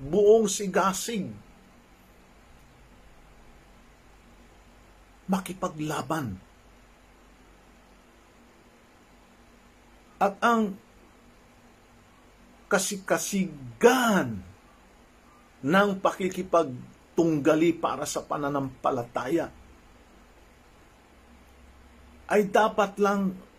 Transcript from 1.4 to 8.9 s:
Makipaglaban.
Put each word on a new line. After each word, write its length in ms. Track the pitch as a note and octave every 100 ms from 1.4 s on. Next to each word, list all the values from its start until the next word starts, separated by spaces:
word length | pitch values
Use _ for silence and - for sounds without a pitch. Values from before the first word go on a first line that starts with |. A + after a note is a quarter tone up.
| - - - - - - - - - - - - - - - - - - - - - - - - - - - - - - - - - - - - - - -
Makipaglaban. 1120 | F#3+ F#3 F3+ F3+ D3+ D3+ D3+ C3 D#3+ B2 F#2 - - - - - - - - - - - - - - - - - - - - - - - - _